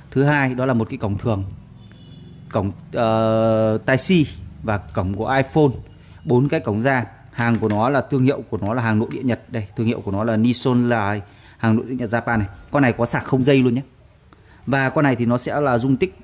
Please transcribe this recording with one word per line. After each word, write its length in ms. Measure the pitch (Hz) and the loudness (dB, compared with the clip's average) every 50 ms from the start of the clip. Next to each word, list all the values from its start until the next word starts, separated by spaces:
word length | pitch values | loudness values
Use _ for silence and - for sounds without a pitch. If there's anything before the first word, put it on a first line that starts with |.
| - - | -20 -4
Thứ 120 | - 131 139 | 0 2 2
hai 320 | 143 147 143 135 131 127 | 4 4 2 2 0 0
đó 100 | 123 127 | -2 0
là 80 | 135 127 | 0 0
một 140 | 117 113 110 | 0 0 -2
cái 80 | 135 120 | -4 -6
cổng 200 | - 101 101 101 | -4 -4 -4 -4
thường. 280 | - 127 107 95 95 95 - - - - - - - - - - - - - - - - - - - - | -2 -2 -2 -2 -4 -6 -10 -14 -18 -20 -20 -20 -20 -20 -20 -20 -20 -20 -20 -20 -20 -20 -20 -20 -16 -6
Cổng, 200 | - 110 95 101 - - - - - | -4 -4 -4 -4 -6 -8 -14 -10 -4
ờ, 840 | 131 117 110 110 113 113 110 110 113 110 113 110 110 110 110 110 110 - | -2 0 2 2 2 2 2 2 2 2 2 2 2 2 2 0 0 0
tai 120 | - 131 131 | 0 0 0
si 300 | - - 190 170 143 - - - - - - - - | 2 2 2 4 2 2 -2 -10 -16 -18 -16 -10 -6
và 140 | 110 104 101 | -4 -4 -4
cổng 380 | - - - - 90 92 101 | -6 -6 -6 -4 -4 -2 -4
của 180 | 101 110 - 131 135 | -4 -2 0 0 0
iPhone. 420 | 135 135 - 156 151 139 113 - - - - - - - - - - | 0 0 2 2 2 2 2 -2 -10 -18 -20 -20 -20 -20 -20 -12 -4
Bốn 260 | - 123 123 135 143 | 0 2 2 2 2
cái 100 | 160 160 | 0 -2
cổng 220 | - 117 101 107 | -2 -2 -2 0
ra. 240 | 117 139 135 123 110 - - - - - | 0 0 0 0 -2 -4 -8 -16 -20 -12
Hàng 280 | - - 117 117 117 104 | -6 -2 0 0 2 2
của 100 | 107 110 | 2 0
nó 200 | 104 104 110 127 | 0 2 0 0
là 120 | 143 131 120 - | 0 0 -2 0
thương 120 | 147 131 127 | 0 2 2
hiệu 200 | 131 131 - 117 - | 2 2 0 -4 -8
của 80 | - 95 | -6 -4
nó 160 | 98 101 113 | -4 -4 -2
là 100 | 127 117 | -2 0
hàng 160 | 113 107 107 | 0 0 0
nội 80 | 113 - | 0 -2
địa 120 | - - - | -4 -4 -4
Nhật. 180 | 127 113 - - - | -2 -4 -4 -6 -8
Đây, 160 | - 117 104 - - | -10 -8 -8 -8 -6
thương 120 | - 113 113 | -4 -2 -2
hiệu 140 | 120 98 98 | -2 -2 -4
của 60 | 101 | -4
nó 120 | 95 98 110 | -4 -2 -2
là 140 | 117 113 110 | 0 0 2
Nison 520 | 110 123 120 - - 135 123 123 120 120 | 2 2 0 0 0 0 2 2 2 2
là 300 | 120 110 101 101 104 104 98 - - - - - - - | 2 0 0 -2 -2 -4 -8 -12 -18 -20 -20 -20 -10 -4
hàng 180 | - 113 110 | 0 2 2
nội 100 | 113 - | 2 0
địa 100 | - 131 | -4 -6
Nhật 140 | 127 123 104 | -8 -6 -4
Japan 280 | 113 117 - 131 117 110 | -4 -2 -2 0 0 0
này. 100 | 101 98 - - - - | -2 -4 -6 -12 -10 -4
Con 100 | - 147 | 0 2
này 120 | 139 120 110 | 2 2 2
có 120 | - 117 | 0 -2
sạc 180 | 117 - 127 - | -2 -2 -4 -2
không 200 | - - 131 127 | -2 0 2 4
dây 140 | 147 139 135 | 4 4 4
luôn 180 | 127 127 117 | 4 4 2
nhé. 60 | 131 143 - - - - - _ _ _ - - - - - - - - | 0 -2 -6 -14 -20 -20 -20 _ _ _ -20 -20 -20 -20 -20 -20 -12 -4
Và 240 | - 131 139 135 131 | -2 0 0 0 0
con 140 | - 160 147 | 0 2 2
này 120 | 139 127 | 2 2
thì 100 | 110 120 | 2 2
nó 120 | 117 120 123 | 0 0 0
sẽ 240 | - 156 110 143 | 0 -2 -2 0
là 160 | 147 139 123 117 | 0 2 2 2
dung 200 | 117 135 135 120 | 2 2 2 2
tích 180 | 190 185 - - | 0 -2 -4 -8